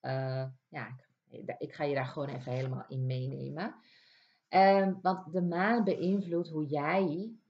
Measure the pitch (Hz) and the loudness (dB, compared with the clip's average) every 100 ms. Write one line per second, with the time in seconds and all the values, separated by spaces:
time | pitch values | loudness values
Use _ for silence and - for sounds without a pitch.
0 | 131 131 131 131 131 - _ 156 110 127 | -4 -4 -2 -4 -6 -10 _ -12 -10 -12
1 | _ _ _ 117 - - 143 - 147 139 | _ _ _ -14 -10 -8 -10 -4 -2 0
2 | 131 - 139 135 131 127 131 131 - 135 | -2 -4 -8 -8 -6 -4 -4 -6 -8 -4
3 | 127 127 131 135 135 147 196 - _ _ | -2 -2 -4 -8 -8 -8 -8 -10 _ _
4 | _ _ _ _ _ 180 190 196 196 185 | _ _ _ _ _ 6 8 8 4 2
5 | 180 180 151 180 175 165 196 240 196 175 | 0 0 -2 0 0 2 2 4 2 2
6 | 175 196 175 170 170 156 151 143 147 185 | 2 0 0 -2 -2 -4 -2 0 2 2
7 | 190 156 220 226 _ | 2 0 -6 -12 _